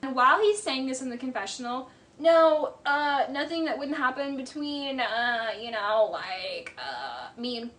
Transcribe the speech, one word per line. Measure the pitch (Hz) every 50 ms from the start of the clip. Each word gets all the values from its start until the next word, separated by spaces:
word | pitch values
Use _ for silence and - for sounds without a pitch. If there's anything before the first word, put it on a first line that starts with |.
And | - 277 254
while | 254 247 262 294 392
he's | 440 415 415 415
saying | - 339 269 262 262
this | 262 262 254
in | 269 254
the | 240
confessional, | 247 - 262 247 214 196 202 - - 247 240 240 254 262 - - _ _ _ _ _
No, | 285 330 330 330 330 320 311 302 294 - - - _
uh, | - 285 294 294 294 285 277 247 -
nothing | 262 277 294 302 330 330 320
that | 302 240
wouldn't | 254 277 277 294
happen | 311 277 262 262 277 277 277 277
between, | 269 269 262 - 302 294 294 294 285 285 277 277 262
uh, | 247 214 208 233 240 240 240 233 226 220 208 196
you | 226 233
know, | 233 214 202 208 214 220 214 196
like, | 175 165 175 185 185 185 185 190 180 170 165 - -
uh, | 131 127 135 131 240 262 131 120 123 123 - - 233
me | 240 247 247
and, | 233 233 240 -